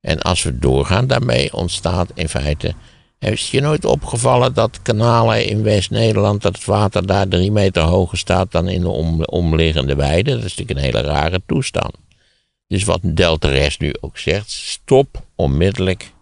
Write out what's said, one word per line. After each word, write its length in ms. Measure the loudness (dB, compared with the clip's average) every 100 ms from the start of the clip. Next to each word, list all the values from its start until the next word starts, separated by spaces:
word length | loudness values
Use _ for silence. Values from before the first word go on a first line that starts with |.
En 200 | -4 -2
als 220 | 0 0
we 160 | -2 0
doorgaan 480 | 2 2 2 0 2
daarmee, 460 | 0 0 0 0
ontstaat 560 | -2 -4 -4 -2 -2 -2
in 160 | -4 -6
feite, 440 | -4 -2 -2 -4 -8 -14 -20 _ _
is 220 | -4 -4
het 80 | -2
je 100 | -2
nooit 240 | 0 0 0
opgevallen 680 | 0 -2 -2 2 2 2
dat 280 | 2 -2 -2
kanalen 640 | -2 2 4 4 2 2 0
in 180 | 0
West-Nederland, 800 | 2 2 0 0 2 2 2 2
dat 140 | -2 -4
het 100 | -2
water 400 | 2 2 0 0
daar 220 | 0 2
drie 240 | 2 2
meter 300 | 2 2 2
hoger 360 | 2 2 2 -4
staat 340 | 0 0 2
dan 160 | 0 0
in 140 | 0
de 80 | -2
om-, 340 | -2 -2 0 0
omliggende 680 | 0 2 4 2 2 0 0
weiden? 400 | 2 2 0 -2
Dat 100 | -6
is 100 | -8
natuurlijk 240 | -8 -4
een 60 | -2
hele 220 | -2 -2
rare 280 | 0 0 -2 -2
toestand. 480 | -2 -2 -4 -6 -8 _ _ _ _ _ _ _
Dus 160 | -4
wat 160 | 0 0
Delta 440 | 0 2 2 2 2
Res 280 | 2 0 -2
nu 160 | -4 -4
ook 180 | -10 -8
zegt, 320 | -2 -2 -4
stop 720 | -12 -10 -12 2 2 2 -4 -16 -4
onmiddellijk 760 | 0 2 0 0 -2 -2 -8 _